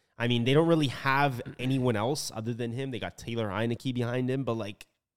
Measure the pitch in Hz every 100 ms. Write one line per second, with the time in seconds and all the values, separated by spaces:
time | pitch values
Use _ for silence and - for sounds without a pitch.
0 | _ - 120 120 120 143 165 165 139 -
1 | 135 135 143 120 - - 127 131 127 104
2 | 117 151 - 113 113 117 117 120 135 113
3 | 90 - - 117 107 95 117 113 135 123
4 | 120 127 127 135 117 113 101 101 - _
5 | _